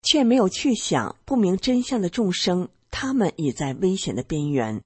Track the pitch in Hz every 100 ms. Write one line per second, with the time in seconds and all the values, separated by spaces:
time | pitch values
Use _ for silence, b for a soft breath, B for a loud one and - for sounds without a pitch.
0 | - 302 240 254 190 - 294 220 - 147
1 | 107 - - 262 190 190 - 247 247 247
2 | 175 240 202 180 - 180 180 _ _ -
3 | 262 262 208 - 147 - 143 127 185 190
4 | - 107 - 156 147 139 110 107